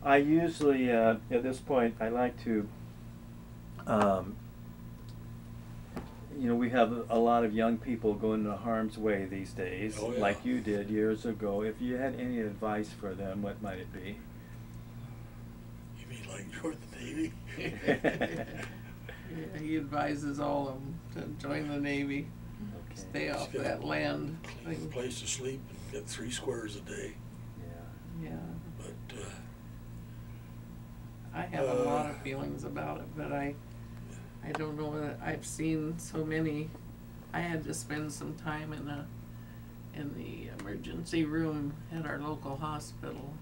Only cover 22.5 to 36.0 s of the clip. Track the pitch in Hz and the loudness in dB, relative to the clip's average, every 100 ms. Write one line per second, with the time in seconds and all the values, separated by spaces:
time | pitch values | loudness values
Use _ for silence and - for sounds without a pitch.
22.5 | - 208 - - - - - 185 190 - | -8 -6 -6 -8 -8 -6 -2 0 -2 -2
23.5 | 135 139 - 147 151 147 147 147 165 - | 0 0 0 0 2 2 2 -2 -4 -8
24.5 | - 165 160 - 127 123 117 113 - 127 | -8 -4 -4 -2 -2 -2 -4 -2 -2 -2
25.5 | 135 117 - - - - - 117 123 - | -4 -8 -10 -8 -6 -6 -6 -4 -2 0
26.5 | 120 110 - - - - - - - - | 0 -2 -6 -6 -6 -6 -8 -10 -10 -10
27.5 | - - - - - 165 170 156 160 165 | -10 -10 -10 -10 -10 -10 -8 -6 -6 -6
28.5 | 165 - - 117 117 - 110 98 - - | -8 -8 -8 -8 -10 -10 -8 -8 -8 -10
29.5 | - - - - - - - - - - | -12 -12 -10 -10 -10 -10 -10 -10 -10 -10
30.5 | - - - - - - - - 156 170 | -12 -12 -12 -12 -12 -12 -10 -8 -6 -2
31.5 | 156 135 127 123 147 147 - 135 135 143 | 2 4 4 6 4 2 -2 -4 -4 -2
32.5 | 143 - 143 151 151 - 151 147 143 143 | -4 -4 -4 -2 -4 -6 -6 -2 0 -2
33.5 | 139 - - - - - - - - 160 | -4 -10 -12 -10 -10 -10 -10 -12 -10 -4
34.5 | 151 156 151 151 151 147 143 165 156 - | -2 -2 -2 -2 -2 -2 -4 -4 -4 -4
35.5 | - 160 160 156 165 | -2 2 2 2 -2